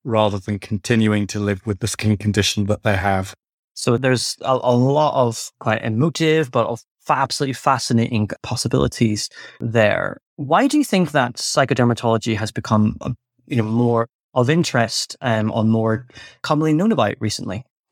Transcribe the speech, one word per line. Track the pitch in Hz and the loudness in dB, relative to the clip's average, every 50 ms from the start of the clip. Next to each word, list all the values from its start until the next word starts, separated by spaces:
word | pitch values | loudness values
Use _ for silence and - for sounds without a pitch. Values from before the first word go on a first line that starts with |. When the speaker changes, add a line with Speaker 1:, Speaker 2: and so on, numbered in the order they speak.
| - | -6
Speaker 1:
rather | 135 113 110 107 104 101 101 | -2 2 2 2 2 0 -2
than | - - 104 98 | -4 -6 -6 -6
continuing | - - 107 95 - - 120 113 110 107 107 104 101 98 | -6 -6 -8 -6 -2 0 2 2 4 2 2 0 -2 -2
to | - 107 | -4 -4
live | 104 101 101 98 - 113 | -2 -2 -2 -4 -4 -6
with | 101 - | -6 -4
the | - 98 | -4 -6
skin | - - - 107 107 | -4 -2 0 0 0
condition | 92 - 107 98 107 98 - - 107 101 95 | 0 0 -2 0 0 0 0 0 -2 -2 -2
that | 104 - - | -2 -2 0
they | 110 101 | 0 0
have. | 92 90 101 98 95 98 98 - - _ _ _ _ _ _ - | 0 0 0 0 -2 -2 -6 -10 -20 _ _ _ _ _ _ -14
Speaker 2:
So | - - - 120 120 | -6 -2 0 0 2
there's | 135 131 127 113 - - - - | 2 0 0 0 -2 -4 -8 -6
a, | - - 131 123 - | -2 -2 -2 0 2
a | 127 123 | 2 2
lot | 120 127 135 139 151 151 143 - 135 123 117 | 4 4 2 2 2 0 0 2 0 0 0
of | 117 - - - _ - | -2 -6 -10 -14 _ -8
quite | - 117 110 113 - | -2 -2 -2 -2 -2
emotive, | 117 107 113 147 165 - - 160 156 156 160 156 123 | -4 -2 0 0 -2 -2 0 0 2 2 0 0 0
but | - 123 110 92 | 0 -2 0 -2
of | 117 - - _ _ _ | -4 -8 -10 _ _ _
fa-, | _ - 151 | _ -2 0
absolutely | 131 135 127 - - 147 135 123 | 0 0 -2 -2 -4 -4 -4 -4
fascinating | - - 143 135 123 - - 123 113 117 - 120 110 107 92 - - - | -2 0 2 2 2 0 0 2 2 2 2 0 -2 -2 -2 -4 -8 -8
possibilities | - 120 - - 120 - 131 139 123 - - 117 110 107 104 - - - - - - - - | -8 -6 -4 -2 0 2 2 2 2 0 0 0 0 0 -2 -6 -8 -12 -16 -20 -20 -14 -10
there. | 120 120 110 117 107 104 98 87 - 98 - - _ _ _ | -6 -2 2 4 4 4 2 0 -2 -4 -8 -10 _ _ _
Why | - 143 127 160 190 254 277 | -10 -4 0 2 2 2 2
do | - 302 | 2 2
you | 262 | 0
think | - - 185 180 139 | 2 2 2 2 2
that | 151 143 123 120 - | 2 0 0 0 -2
psychodermatology | - - - - 151 135 - 135 123 123 120 117 - - 117 113 110 - 120 110 | -6 -6 -2 0 2 2 2 2 2 4 2 2 2 2 2 2 2 0 0 -2
has | 104 110 104 | -2 -2 -6
become, | - 117 - - 113 107 107 110 - - | -6 -6 -2 2 2 4 4 2 0 -2
uh, | - - 123 - _ _ _ _ _ - | -6 -8 -8 -8 _ _ _ _ _ -4
you | 147 117 | -2 -2
know, | 107 | 0
more | 107 110 117 120 120 117 113 113 - _ _ _ _ - | 0 0 2 2 2 2 0 0 -2 _ _ _ _ 0
of | 131 123 123 | 0 2 4
interest, | 160 175 147 - - 123 113 110 - - - - - - | 4 2 2 0 0 0 0 0 -2 -6 -8 -8 -10 -6
um, | - 127 113 110 107 110 | -2 -2 0 0 0 0
or | - 117 107 | 0 2 2
more | 110 113 110 110 113 110 120 127 - - - - - - _ - | 2 2 2 2 0 -2 -2 -4 -10 -20 -20 -20 -20 -20 _ -4
commonly | - 156 147 160 156 156 | -2 0 0 2 2 2
known | 156 196 226 | 2 2 2
about | 214 147 110 104 - - | 2 2 0 0 0 -4
recently? | 110 107 - - - 104 95 110 - _ _ _ _ _ | -4 -6 -4 -6 -8 -8 -10 -10 -12 _ _ _ _ _